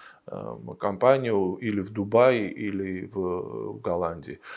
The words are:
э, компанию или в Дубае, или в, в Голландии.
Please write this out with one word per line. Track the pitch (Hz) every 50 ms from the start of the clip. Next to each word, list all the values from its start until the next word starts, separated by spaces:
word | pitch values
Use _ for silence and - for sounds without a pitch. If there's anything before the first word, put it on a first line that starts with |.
| - - - _ - -
э, | 50 50 52 57 58 - 113 - - -
компанию | 104 101 98 92 123 127 135 135 127 117 107 98 95 90 95 -
или | 120 113 104 101
в | 92 101
Дубае, | 101 104 98 101 113 113 123 131 127 113 101 90
или | - - 110 101 98 98 98 95 92 92 101 98 -
в, | 98 92 90 87 92 - - - - 107 104 110
в | 110
Голландии. | - 101 87 87 90 82 85 78 69 - 71 - - - -